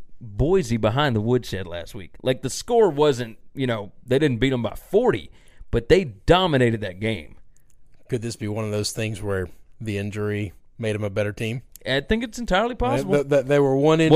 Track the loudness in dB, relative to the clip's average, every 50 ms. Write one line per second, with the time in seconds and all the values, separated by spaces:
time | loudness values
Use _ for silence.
0 | -14 -14 -14 -14 -14 -12 -2 0 2 2 2 0 2 0 -2 0 2 0 2 2
1 | 0 2 0 0 0 2 0 0 0 -4 -8 -8 -8 -8 -10 -12 -12 -12 -14 -14
2 | -16 -16 -16 -4 -2 -2 -2 -2 -2 -6 -6 -6 -4 2 4 4 4 4 4 4
3 | 4 4 4 2 -4 -8 -10 -18 -20 -14 -6 -4 -2 -2 -2 -4 -6 -12 -16 -16
4 | -2 0 2 2 4 2 2 2 2 0 0 -2 -4 -6 -8 -10 -10 0 2 2
5 | 4 4 0 0 -6 -12 -20 -20 -20 -20 -20 -20 -8 -4 -4 -2 4 4 4 4
6 | 4 -2 -10 -6 2 4 4 4 4 2 4 4 4 4 2 0 -4 -8 -8 -6
7 | -4 -4 -4 -6 -10 -16 -18 -20 -20 -20 -20 -20 -20 -20 -20 -20 -20 -20 -20 -20
8 | -8 -6 -6 -4 -4 -6 -8 -6 -6 -6 -4 -4 -4 -4 -2 -4 -4 -4 -4 -4
9 | -4 -4 -4 -6 -4 -4 -2 -2 -4 -6 -10 -20 -20 -20 -16 -10 -8 -6 -4 -4
10 | -4 -6 -6 -4 -4 -2 -2 -4 -4 -6 -10 -16 -20 -20 -12 -6 -4 -4 -4 -2
11 | -4 -4 -2 -2 -2 -2 -4 -6 -6 -6 -6 -8 -10 -14 -20 -12 -6 -4 -4 -4
12 | 0 0 -2 -2 -2 -6 -10 -10 -4 0 0 0 0 0 -2 -2 -2 0 0 -2
13 | 0 0 0 0 2 2 0 0 2 2 2 4 4 4 2 4 4 4 4 6
14 | 6 8 8